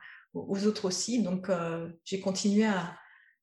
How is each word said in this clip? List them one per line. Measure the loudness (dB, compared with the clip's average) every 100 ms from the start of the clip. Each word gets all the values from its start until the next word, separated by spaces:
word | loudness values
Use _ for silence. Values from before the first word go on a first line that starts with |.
| -16 -20 -12
aux, | -10 -4 0
aux | 2
autres | 2 0
aussi. | -2 0 0
Donc, | 0 0 0
euh, | 0 0 -4 -6 -12 -6
j'ai | -4
continué | -2 0 4 4 4
à, | 2 -2 -8 -18 -20 _ _